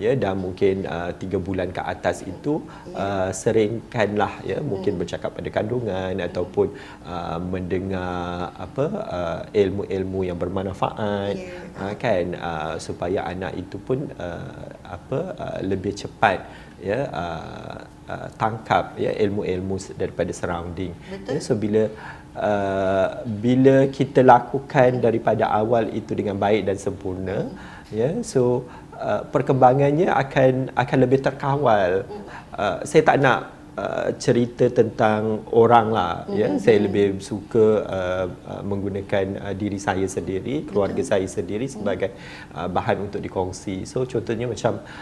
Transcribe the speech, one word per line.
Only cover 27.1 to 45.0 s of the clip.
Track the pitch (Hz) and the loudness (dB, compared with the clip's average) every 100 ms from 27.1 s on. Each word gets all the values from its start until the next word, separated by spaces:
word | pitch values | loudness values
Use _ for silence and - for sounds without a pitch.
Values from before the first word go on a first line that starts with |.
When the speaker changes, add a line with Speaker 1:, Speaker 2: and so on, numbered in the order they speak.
| 92 95 107 220 | -4 -4 -4 -4
Speaker 2:
Hmm. | 190 - - - | -8 -16 -18 -8
Speaker 1:
ya, | 107 127 220 | -2 0 0
so, | 233 131 123 123 127 - - - | 0 2 4 2 -2 -14 -16 -8
uh, | 127 - - | -2 -2 0
perkembangannya | 143 135 131 127 135 143 147 185 | 0 2 6 8 8 4 4 2
akan, | - 135 143 131 131 131 - | 2 2 4 4 4 0 -2
akan | 127 139 | 2 4
lebih | 127 135 | 6 6
terkawal. | 135 139 143 139 131 104 90 95 | 2 -2 0 2 4 6 4 2
Speaker 2:
Hmm. | - 208 - - - | -2 -10 -12 -16 -12
Speaker 1:
Uh, | - 101 85 | -2 -2 -2
saya | 117 160 151 | 2 4 6
tak | 135 | 6
nak, | 139 113 - - - | 6 4 0 -14 -14
uh, | - 98 85 87 110 | -6 -4 -2 -2 -2
cerita | - 123 120 - 123 | 2 4 2 2 2
tentang | 123 110 - 110 107 110 107 - | 4 2 4 2 4 0 -2 2
orang | 117 113 117 110 | 6 8 8 6
lah, | 110 85 85 - | 2 0 -2 -4
ya. | 107 104 | 0 0
Speaker 2:
Mm-hmm. | - | 2
Speaker 1:
Saya | - 104 104 | 6 6 6
lebih | 101 101 95 | 4 2 0
suka, | - 104 - 117 110 104 - 95 | -6 -8 0 4 6 4 0 -2
uh, | 90 92 90 90 - | -2 0 -2 -6 -10
uh, | 98 | -8
menggunakan, | 98 101 98 98 98 101 98 98 | -6 -4 -4 -6 -2 0 0 -4
uh, | 101 | -6
diri | 95 104 101 | -4 -4 -4
saya | 101 95 95 | -2 0 -2
sendiri, | - 87 95 90 143 101 | -4 -4 -4 -4 -6 -2
keluarga | 98 98 90 | 0 0 0
Speaker 2:
Betul. | 127 | 0
Speaker 1:
saya | 101 95 | 0 0
sendiri | - 90 104 135 | -4 -6 -4 -6
Speaker 2:
Mm. | |
Speaker 1:
sebagai, | 208 101 90 95 - - - - | -6 -4 -4 -4 -8 -16 -18 -16
uh, | - 90 | -8 -4
bahan | 90 113 98 98 | -2 0 -2 -2
untuk | 98 95 | -6 -6
dikongsi. | 98 92 95 - 95 | -4 -4 -6 -8 -8
So, | - 127 127 | -6 -4 -2
contohnya | 117 101 113 123 | -4 -2 -4 -4
macam, | 107 117 90 - - | -2 -2 -2 -8 -16